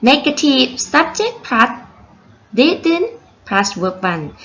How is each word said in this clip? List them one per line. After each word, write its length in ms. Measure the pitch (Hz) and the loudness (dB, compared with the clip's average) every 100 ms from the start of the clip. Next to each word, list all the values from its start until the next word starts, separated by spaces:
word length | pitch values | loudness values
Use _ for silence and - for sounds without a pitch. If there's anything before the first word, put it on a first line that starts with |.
| - | 4
negative 580 | - 302 294 302 262 254 - - | 4 2 0 2 2 0 -2 -2
subject 420 | 294 330 - 427 480 - | 0 0 -2 -4 -4 -6
plus 240 | 233 233 - - - - - _ - _ 214 | 0 0 0 -16 -20 -20 -20 _ -20 _ 2
didn't 520 | 294 359 330 339 427 - _ _ - | 2 4 0 0 -2 -6 _ _ -4
plus 220 | 196 202 - | -2 -2 -2
verb 160 | 185 185 190 | -4 -4 -6
one 120 | 170 151 - | -4 -8 -14